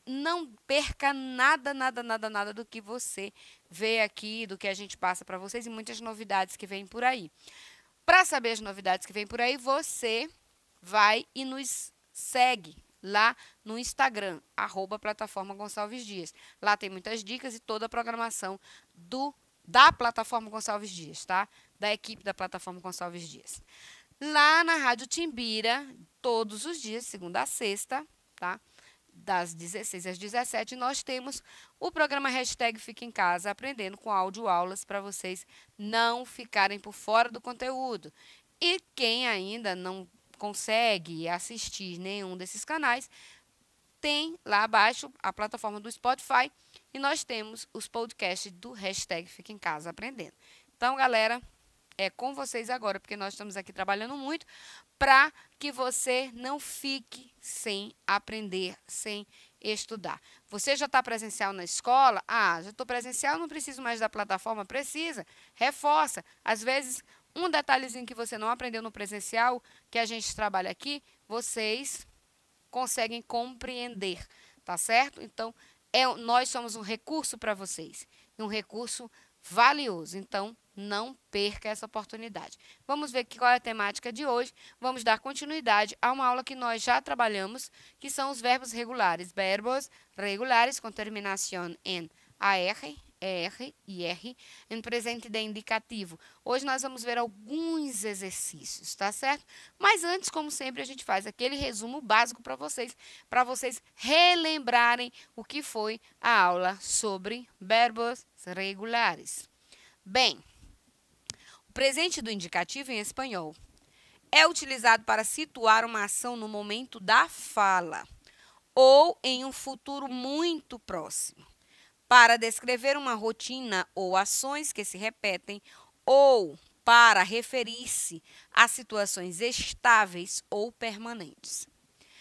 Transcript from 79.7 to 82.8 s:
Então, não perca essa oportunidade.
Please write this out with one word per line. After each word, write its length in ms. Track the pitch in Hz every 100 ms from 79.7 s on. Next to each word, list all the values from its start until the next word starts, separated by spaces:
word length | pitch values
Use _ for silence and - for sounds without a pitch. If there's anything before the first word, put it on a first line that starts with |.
| 294 262 175 156 185
Então, 400 | 196 208 208 226 _ 202
não 400 | 202 202 240 262 _
perca 380 | 208 202 - 214
essa 160 | 214 220
oportunidade. 720 | 220 202 220 226 185 - - - -